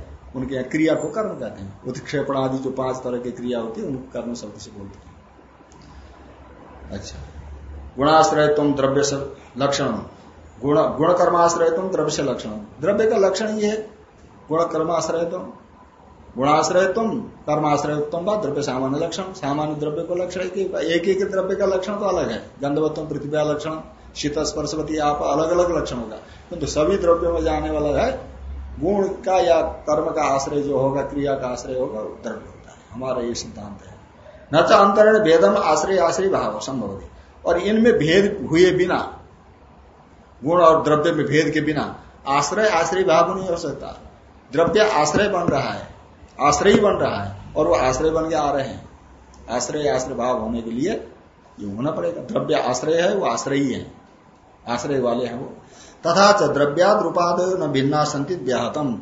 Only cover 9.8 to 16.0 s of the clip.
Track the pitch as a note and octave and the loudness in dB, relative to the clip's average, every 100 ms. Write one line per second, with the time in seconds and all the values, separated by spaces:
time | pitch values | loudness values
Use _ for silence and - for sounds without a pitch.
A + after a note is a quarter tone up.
9.8 | C3+ G#2+ - - - - - - B2+ D#3+ | -2 -4 -10 -18 -20 -20 -20 -6 0 2
10.8 | - - D#3+ F3 E3+ E3+ E3+ E3+ E3 E3 | 2 2 2 4 4 4 4 4 2 2
11.8 | F#3 D#3+ D3+ - D3 C#3+ A2+ G#2+ - - | -2 -2 -2 -2 -2 -4 -6 -12 -14 -6
12.8 | D#3 G#3+ A3 A3+ G3 - G#3+ G#3+ G#3 A3 | 0 2 2 4 2 2 -2 -2 -2 -2
13.8 | - - - - - - - D#3 E3+ D#3 | -6 -16 -20 -20 -20 -18 -4 -2 0 -2
14.8 | E3 E3 D#3+ E3 E3+ E3+ - - - - | -2 -2 -2 -2 -4 -6 -10 -16 -20 -20
15.8 | - - | -20 -20